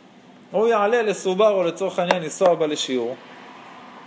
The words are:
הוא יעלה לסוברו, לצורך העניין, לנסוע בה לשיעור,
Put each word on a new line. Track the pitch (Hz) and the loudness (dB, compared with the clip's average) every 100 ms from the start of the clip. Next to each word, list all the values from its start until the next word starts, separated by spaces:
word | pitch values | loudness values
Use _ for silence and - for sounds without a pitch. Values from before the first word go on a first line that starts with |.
| - - - - - | -20 -20 -20 -20 -6
הוא | 175 226 | 0 2
יעלה | 226 202 240 | 2 2 2
לסוברו, | 214 190 196 185 214 196 | 0 -2 -2 2 4 4
לצורך | 170 170 190 - | 0 -2 -4 -2
העניין, | 180 180 | -2 -2
לנסוע | 156 - 190 | -2 0 2
בה | 160 156 | 2 0
לשיעור, | 147 - 127 117 131 - - - - - - - - | -2 -4 -4 -4 -8 -16 -20 -20 -20 -20 -20 -20 -20